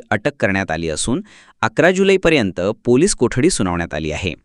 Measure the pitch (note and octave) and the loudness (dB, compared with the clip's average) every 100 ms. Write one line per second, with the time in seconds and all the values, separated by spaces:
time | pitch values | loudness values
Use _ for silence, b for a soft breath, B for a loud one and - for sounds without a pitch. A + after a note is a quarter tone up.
0 | - G#2 D3 - G#2 G2 E2+ D#2+ E2 D2+ | -2 -2 -4 -2 -2 0 -2 -4 -4 -4
1 | - D#3 - b b b A2+ - E3 F#3 | -4 -4 -8 b b b -4 2 2 4
2 | G3 F#3+ E3+ D3+ G2 E2+ F#2+ G#2+ A#2 B2+ | 2 2 2 2 0 -2 -4 -2 2 4
3 | G3 - A#2 B2+ D#3+ - F#2 F2 E2+ D#2 | 4 2 -2 0 0 0 -2 -2 -4 -4
4 | D#2 D2+ F#2+ - | -6 -6 -6 -8